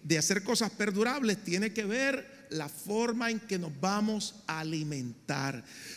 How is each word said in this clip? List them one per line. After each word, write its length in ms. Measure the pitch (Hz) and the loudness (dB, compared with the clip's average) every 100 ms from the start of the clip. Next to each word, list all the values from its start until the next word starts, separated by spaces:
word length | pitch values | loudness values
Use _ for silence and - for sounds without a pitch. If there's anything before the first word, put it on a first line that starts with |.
de 160 | 147 156 | 0 2
hacer 240 | 151 - | 4 2
cosas 280 | - 233 208 | 2 2 0
perdurables 760 | - 208 196 233 285 233 196 | 0 0 4 2 4 2 2
tiene 280 | - 175 214 | 0 0 0
que 120 | 220 | 0
ver 560 | 202 240 269 269 - - - | -2 2 2 0 -4 -16 -8
la 180 | 156 147 | -4 -4
forma 640 | - - 214 240 226 233 | -8 -2 0 2 2 0
en 80 | 226 | 0
que 220 | - 185 | -2 -2
nos 180 | 165 135 | -2 0
vamos 540 | 185 208 214 214 - - - | 2 4 2 0 -4 -6 -6
a 100 | 160 | -4
alimentar. 1080 | 160 160 151 143 123 113 - 143 135 127 - - - | -2 -2 -2 -2 -4 -6 -4 0 0 -4 -10 -16 -16